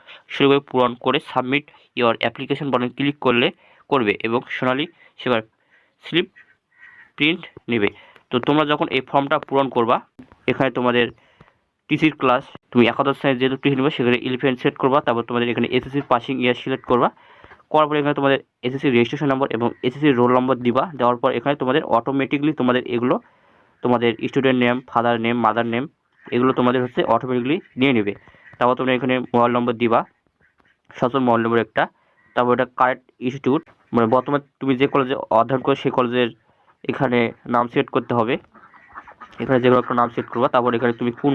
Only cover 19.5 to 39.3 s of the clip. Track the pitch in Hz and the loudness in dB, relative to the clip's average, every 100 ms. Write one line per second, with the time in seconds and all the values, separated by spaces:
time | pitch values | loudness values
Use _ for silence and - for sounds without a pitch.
19.5 | 113 120 - 127 147 151 123 123 127 127 | -2 -4 -2 -6 0 2 4 4 4 2
20.5 | 123 123 120 180 139 120 120 135 123 131 | -2 0 0 -2 0 0 2 0 -2 -2
21.5 | 143 127 143 - 117 120 135 131 143 147 | -2 0 -2 0 0 0 -2 -2 0 -2
22.5 | 147 127 123 - 120 123 214 _ _ _ | 0 2 0 0 -2 0 -2 _ _ _
23.5 | _ _ _ 123 120 117 110 131 139 131 | _ _ _ 0 2 2 0 -4 0 2
24.5 | 127 123 123 127 123 117 117 117 120 110 | 2 2 0 -2 -2 0 0 0 0 0
25.5 | 107 117 117 143 _ _ _ - 120 127 | 0 -2 -4 -6 _ _ _ -6 0 0
26.5 | 131 123 127 123 - - 117 127 127 123 | 2 2 2 -2 -4 0 0 0 -4 -2
27.5 | 180 - 123 135 120 101 101 - _ - | -4 -6 -2 0 2 -2 -6 -14 _ -18
28.5 | - 123 127 127 127 131 127 123 120 120 | -2 0 0 0 0 0 -2 0 2 2
29.5 | 120 120 117 117 117 180 _ _ _ _ | 2 -2 0 2 0 -2 _ _ _ _
30.5 | _ _ _ _ - 127 135 127 113 113 | _ _ _ _ -4 -2 0 2 2 2
31.5 | 117 110 - 175 _ _ _ _ - 123 | 0 0 -2 -4 _ _ _ _ -2 0
32.5 | 123 127 - 127 131 _ - 123 139 135 | 2 0 0 0 0 _ -8 -8 -4 -2
33.5 | 151 - _ - 120 113 127 127 143 143 | -2 -4 _ -4 0 2 2 2 -4 -4
34.5 | - 135 127 139 143 127 131 - 110 117 | -8 -2 0 2 0 0 -4 0 2 2
35.5 | 131 135 135 139 135 120 123 117 - _ | 0 -2 -2 -2 -2 0 0 -2 -4 _
36.5 | _ _ _ - 123 131 120 113 - - | _ _ _ -8 -2 0 2 0 -4 -4
37.5 | 120 117 139 131 135 120 120 113 139 _ | -2 0 -2 -2 -2 -2 -2 0 -2 _
38.5 | - - - _ - - - - | -20 -20 -20 _ -20 -20 -20 -20